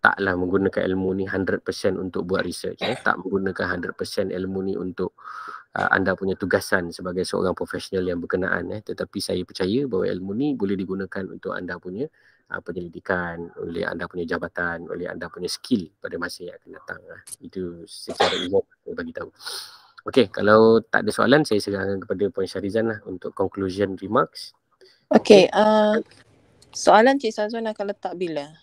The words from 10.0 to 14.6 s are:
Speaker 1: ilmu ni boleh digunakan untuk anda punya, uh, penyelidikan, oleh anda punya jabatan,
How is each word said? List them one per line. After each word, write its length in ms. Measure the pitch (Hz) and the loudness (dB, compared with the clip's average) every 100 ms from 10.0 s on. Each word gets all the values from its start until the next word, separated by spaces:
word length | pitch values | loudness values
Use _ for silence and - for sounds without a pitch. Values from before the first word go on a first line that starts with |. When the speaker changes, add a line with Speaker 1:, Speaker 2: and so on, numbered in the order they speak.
| 95 92 | -2 -2
Speaker 1:
ilmu 160 | 95 104 | -4 -2
ni 160 | 147 | -2
boleh 240 | 131 98 98 | 0 -2 -2
digunakan 480 | 92 95 95 98 95 | -4 -6 -6 -8 -10
untuk 240 | - 95 92 | -10 -8 -6
anda 240 | 90 90 | -6 -10
punya, 320 | 90 95 151 _ _ _ _ | -10 -8 -8 _ _ _ _
uh, 80 | 92 | -12
penyelidikan, 960 | - 87 87 87 - 92 87 85 85 - | -8 -10 -10 -14 -4 -2 -2 -8 -12 -10
oleh 240 | 95 85 87 | -8 -4 -4
anda 160 | - 90 | -6 -8
punya 160 | 90 82 85 | -6 -4 -4
jabatan, 480 | 85 - | -6 -4